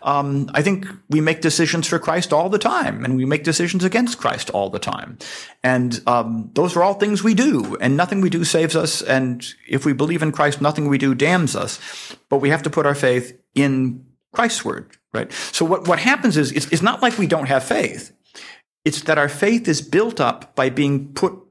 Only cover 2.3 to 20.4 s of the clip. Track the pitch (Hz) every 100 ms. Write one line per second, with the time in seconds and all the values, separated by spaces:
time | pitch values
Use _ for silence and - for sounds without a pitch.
2.3 | 151 180 202 226 359 294 104 123 131 131
3.3 | 151 156 160 175 185 180 220 240 240 117
4.3 | - - 104 98 101 - - - 117 -
5.3 | - - - 127 127 123 117 - 120 113
6.3 | 113 107 - 175 170 185 196 208 208 214
7.3 | 214 269 160 - - 127 139 175 202 185
8.3 | 170 170 165 160 160 151 - - 131 131
9.3 | 120 - - - 135 151 127 151 170 156
10.3 | 143 147 143 143 151 147 139 135 123 143
11.3 | 180 147 - - - - - - - _
12.3 | 139 139 156 151 151 143 143 135 123 123
13.3 | - _ - 139 131 131 120 - _ _
14.3 | - 233 - - - - _ _ 110 117
15.3 | - - - 160 185 180 165 214 285 269
16.3 | 156 143 151 - 156 196 254 247 233 170
17.3 | 165 139 139 - - - 117 - _ _
18.3 | - - - _ _ 156 - - 151 143
19.3 | 143 202 233 233 147 - 175 220 - 127
20.3 | -